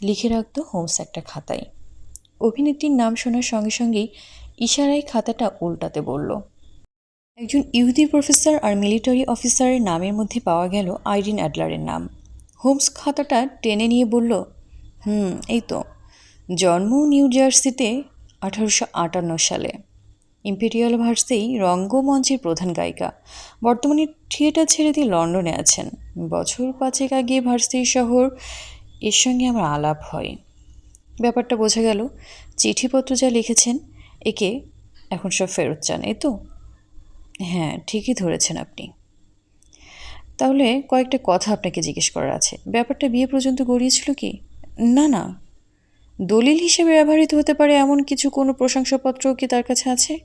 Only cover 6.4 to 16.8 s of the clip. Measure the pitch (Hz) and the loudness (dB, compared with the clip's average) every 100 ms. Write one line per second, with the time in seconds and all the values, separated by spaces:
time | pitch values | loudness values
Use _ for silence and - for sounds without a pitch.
6.4 | - _ - - - _ _ _ _ - | -8 _ -20 -20 -20 _ _ _ _ -16
7.4 | 233 285 - 240 247 254 302 302 285 285 | -2 0 2 2 4 4 4 4 4 4
8.4 | 311 302 214 202 202 220 254 254 262 233 | 4 2 2 0 2 2 2 2 0 -2
9.4 | 247 - 254 254 208 165 190 208 214 233 | -2 2 2 2 0 0 -2 -2 -4 -4
10.4 | 190 170 180 202 180 - - 202 202 214 | -2 0 0 -2 -4 -4 -2 -2 -2 -2
11.4 | 151 151 160 160 156 160 180 - - - | -4 -4 -4 -4 -6 -6 -8 -14 -20 -20
12.4 | - _ 254 277 - - 294 285 285 254 | -20 _ 0 2 0 -2 -4 -4 0 0
13.4 | 269 - 226 208 226 240 240 233 233 208 | 0 -4 -2 0 2 2 2 2 2 0
14.4 | 196 - - - - - 208 208 196 - | -4 -14 -20 -20 -20 -10 -4 -2 -2 -4
15.4 | - 233 - - - - - _ - - | -4 -4 -2 -6 -8 -14 -20 _ -20 -20
16.4 | - 175 185 170 | -8 0 2 2